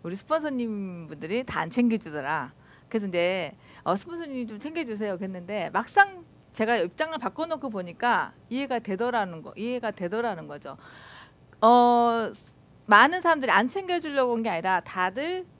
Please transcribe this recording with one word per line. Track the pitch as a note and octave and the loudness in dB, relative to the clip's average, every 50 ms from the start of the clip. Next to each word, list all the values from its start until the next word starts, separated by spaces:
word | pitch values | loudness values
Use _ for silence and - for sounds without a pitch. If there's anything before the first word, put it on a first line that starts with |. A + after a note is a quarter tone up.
| - | -10
우리 | F3 F3+ | -10 -10
스폰서님 | G3 - - D4+ D#4+ D4+ D4+ C4+ B3 A#3+ A3+ G#3+ G3+ G3 F#3 F3+ E3+ E3 | -10 -4 -4 -4 -2 -2 -2 -4 -4 -4 -4 -4 -6 -8 -8 -10 -12 -12
분들이 | D3+ D#3 D3 D3 D#3+ G3 A#3+ C4 | -14 -14 -12 -8 -4 -4 -4 -4
다 | - - D#3 | -4 -4 -4
안 | D#3+ E3 | -4 -2
챙겨주더라. | - B3 A#3+ A#3+ A3+ G#3+ - E3 D3+ D3+ C3+ C#3 D#3 D#3 C3 B2+ - - - - - - _ _ | 0 2 4 4 2 0 -4 -6 -8 -6 -4 -2 -4 -4 -4 -6 -12 -20 -20 -20 -20 -20 _ _
그래서 | - A3 G3+ | -4 -4 -4
이제, | G3 F3 F3 E3+ F3+ F#3 F#3+ E3+ C#3+ - - - - - - - | -2 0 0 2 2 0 0 -4 -6 -8 -14 -20 -20 -20 -8 -2
어, | - F3+ | -2 -2
"스폰서님 | G3+ - E4+ E4+ E4+ E4+ D4 C4+ B3+ A#3+ | -2 -2 -8 -10 -10 -8 -8 -8 -8 -8
좀 | A3 A3 G#3 | -8 -10 -10
챙겨주세요." | - D4 D#4+ E4+ D#4+ A#3+ A3 G3+ G#3+ G#3 F#3+ | -10 -8 -6 -6 -6 -6 -6 -6 -4 -6 -4
그랬는데 | E3+ G3 F#3+ F#3+ F3+ F3 F3 G#3 G#3 E3+ D#3+ | -6 -6 -8 -8 -10 -10 -8 -6 -6 -6 -2
막상 | D#3 F#3+ - - - G#4 G4 G4 F#4+ F4+ E4 - - - - _ | -2 -2 -2 0 4 4 4 4 2 -16 -20 -20 -20 -20 -20 _
제가 | - - A3 G#3+ A#3+ | -4 -2 0 2 2
입장을 | A3 E3+ F3+ - - D#4 D#4+ D#4+ | 2 2 -2 -2 -4 -4 -4 -4
바꿔놓고 | D4 A#3+ - - - D#4+ E4+ D#4+ C4+ - C4+ | -6 -6 -6 -4 -4 -4 -4 -4 -6 -6 -6
보니까 | A3 G3 F3+ F3 E3+ - - B3 A3+ F3+ D3 - - - - _ | -6 -6 -8 -8 -8 -2 0 2 2 2 0 -4 -8 -20 -14 _
이해가 | A#3 B3+ C#4 C4 B3+ A#3 | -6 -6 -4 -2 -4 -4
되더라는 | A#3 - G3 F#3 A#3 B3 B3 A#3 G3+ F#3 E3+ D#3+ D3+ | -2 -4 -4 -2 -2 0 0 0 -2 -2 -6 -12 -14
거, | - - | -14 -12
이해가 | - G#3 A#3 B3 B3 A#3 A3 | -8 -6 -6 -6 -4 -4 -6
되더라는 | G#3 - F#3+ F3 F#3+ A3+ A#3 A#3 G3 E3 D#3 | -6 -4 -6 -4 -4 -2 -4 -4 -4 -6 -10
거죠. | D3 C#3+ D3 - C#3 C3+ - - - - - - - - - - - _ _ - _ - _ | -12 -14 -14 -14 -16 -16 -16 -20 -20 -20 -20 -20 -20 -20 -20 -20 -20 _ _ -20 _ -4 _
어, | - A3+ A#3+ B3 A#3+ A#3+ A#3+ A#3+ A#3+ A#3 A#3 A3+ A3 F3 G#2 - - - _ _ _ _ - - _ | 8 8 10 10 8 8 6 6 4 4 2 0 -2 -4 -8 -12 -20 -20 _ _ _ _ -20 -20 _
많은 | - G#3+ G#3 A#3 C#4+ F4 F#4 | 8 8 8 8 8 4 2
사람들이 | E4+ E4+ E4 D4+ C4 A#3 | 4 4 4 4 4 4
안 | F3 G3 A3 B3+ | 4 4 4 2
챙겨주려고 | - G4 F#4+ F4+ F4+ F4 - D#4 C#4 C#4 C4 B3 A#3 | -2 -6 -2 -2 -2 -2 -2 -2 0 0 2 2 0
온 | A3+ A3+ | -2 -2
게 | A3+ | -2
아니라 | F3+ E3 E3 F#3+ F#3+ F3 | -2 -2 0 0 0 0
다들 | - - - F#3+ F3+ F#3 F#3 A#3 - E4 F#4 F#4 F4+ - - | -2 -4 -4 -2 -2 -2 -2 -4 -4 -4 -4 -6 -8 -12 -16